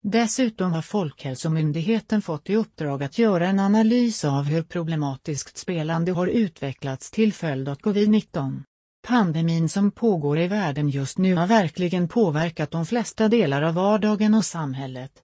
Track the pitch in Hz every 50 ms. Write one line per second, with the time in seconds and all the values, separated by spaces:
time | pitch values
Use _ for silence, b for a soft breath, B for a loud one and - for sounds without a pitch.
0 | - 202 196 226 233 220 - - 262 226 220 - 190 180 165 165 160 - - 208
1 | 180 143 - - - 139 131 - - 160 160 160 156 151 143 165 - 190 226 214
2 | - - 220 214 - - 160 143 _ - 196 226 214 - _ - 160 143 143 131
3 | 143 135 - - 233 220 190 165 170 185 196 196 196 196 208 220 220 220 240 247
4 | 240 233 214 - - 147 139 139 143 143 156 165 165 _ - 180 165 160 165 156
5 | 147 139 135 131 _ 160 147 135 - - _ - - - 185 165 151 160 165 165
6 | 165 180 180 165 185 196 - 240 220 175 _ - - 139 131 _ - 151 135 -
7 | - - - 214 226 220 - - - 160 139 131 135 143 139 - - 214 196 208
8 | 208 208 214 214 - _ - 175 135 131 139 131 131 _ _ _ _ _ _ _
9 | - - 247 247 202 170 151 165 165 170 165 165 165 156 - 196 202 202 - -
10 | 226 226 196 165 143 147 147 160 170 180 202 214 196 156 135 147 147 147 135 139
11 | 139 131 - - 185 185 180 170 170 185 233 220 185 156 _ - 180 175 175 180
12 | 175 160 - 240 220 175 143 151 165 170 160 - 156 - - 165 165 - 233 240
13 | 214 - - - 220 214 226 240 190 139 139 143 151 165 160 175 185 202 214 208
14 | 202 214 208 202 214 214 214 220 - - - 170 156 139 131 135 139 131 127 127
15 | 127 131 _ _